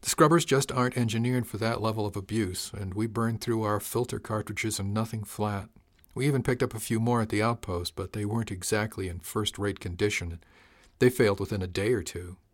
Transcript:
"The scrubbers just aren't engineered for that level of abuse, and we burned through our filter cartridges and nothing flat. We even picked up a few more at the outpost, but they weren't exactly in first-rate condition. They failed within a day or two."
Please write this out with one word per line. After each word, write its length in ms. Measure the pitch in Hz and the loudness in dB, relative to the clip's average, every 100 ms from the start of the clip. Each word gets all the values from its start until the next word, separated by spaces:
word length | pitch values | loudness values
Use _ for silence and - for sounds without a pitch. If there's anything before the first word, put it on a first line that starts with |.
"The 80 | - | -4
scrubbers 360 | - 156 170 165 | 6 6 6 4
just 260 | 135 - | 2 2
aren't 260 | 127 123 127 | 0 0 2
engineered 480 | 117 113 117 127 117 | 0 2 2 0 -2
for 120 | 101 | -2
that 240 | 110 117 | -2 0
level 260 | 110 110 104 | -2 0 -2
of 80 | 104 | -4
abuse, 560 | 92 110 98 90 - | -4 -2 0 -2 -8
and 200 | - 98 | -8 -6
we 120 | 95 113 | -2 -2
burned 360 | 110 113 113 | 0 0 0
through 220 | - 113 | -2 0
our 160 | 107 104 | 2 0
filter 400 | - 113 123 - | 0 -2 -2 -4
cartridges 600 | - 110 104 104 113 104 | -4 -4 -4 -4 -4 -2
and 140 | 98 | -2
nothing 300 | 104 110 113 | -2 -2 -4
flat. 460 | 104 - 104 101 - - _ _ _ - | -8 -2 -2 -2 -6 -18 _ _ _ -2
We 100 | 135 | 2
even 160 | 135 | 2
picked 200 | 117 127 | 2 2
up 100 | 123 | 0
a 60 | 113 | -2
few 200 | - 113 | -2 0
more 220 | 113 120 | 4 2
at 80 | 110 | 2
the 140 | 104 | 2
outpost, 520 | 110 117 - 90 107 - | 2 0 -4 -4 -4 -6
but 180 | 95 | -6
they 120 | 104 104 | -4 -2
weren't 260 | 110 110 | -2 -2
exactly 560 | 95 90 107 107 - 95 | -4 0 0 0 -2 -6
in 120 | 87 | -6
first-rate 600 | - 107 104 - 101 98 | -6 -2 -2 -2 -4 -2
condition. 600 | - 90 104 - 87 85 - - - - - _ | -8 0 0 0 -4 -8 -14 -20 -20 -20 -20 _
They 120 | 127 | 4
failed 280 | 123 113 98 | 6 4 4
within 220 | 98 104 | 0 -2
a 60 | 90 | -2
day 260 | 87 104 | -2 0
or 80 | 123 | 0
two." 360 | 85 90 87 92 _ | 0 -8 -10 -14 _